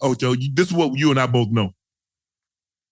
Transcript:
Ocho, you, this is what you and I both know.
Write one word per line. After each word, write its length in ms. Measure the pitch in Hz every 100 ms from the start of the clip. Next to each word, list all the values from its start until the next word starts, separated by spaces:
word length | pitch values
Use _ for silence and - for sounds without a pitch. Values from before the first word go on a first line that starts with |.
Ocho, 300 | 135 127 131
you, 180 | 127 135
this 140 | 139 180
is 40 |
what 220 | 170 156 131
you 140 | 151
and 80 | 135
I 80 | 127
both 220 | 123 110
know. 200 | 113 98 - _ _ _ _ _ _ _ _ _ _ _